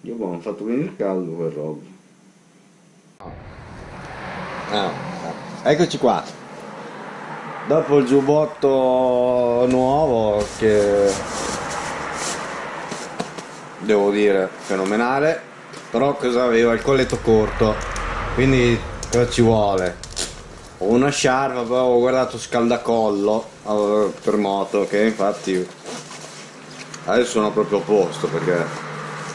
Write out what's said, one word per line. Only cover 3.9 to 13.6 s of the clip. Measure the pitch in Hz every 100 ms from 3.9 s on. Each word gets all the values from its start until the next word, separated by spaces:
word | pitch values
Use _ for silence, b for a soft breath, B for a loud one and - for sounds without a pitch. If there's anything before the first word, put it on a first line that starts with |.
| - - - - - - - -
Ah, | 107 95 76 - - - - - -
eccoci | - 147 170 139
qua. | 123 92 - - - - - - - - - - - - - - -
Dopo | 156 156 143
il | 123
giubbotto | 139 135 151 151 - 139 135 127 127 127 123 123 123 120 120 127
nuovo | 127 127 143 156 117 110 104 101 -
che | 110 104 101 101 101 98 104 - - - - - - - - - - - - - - - - - - - - - - -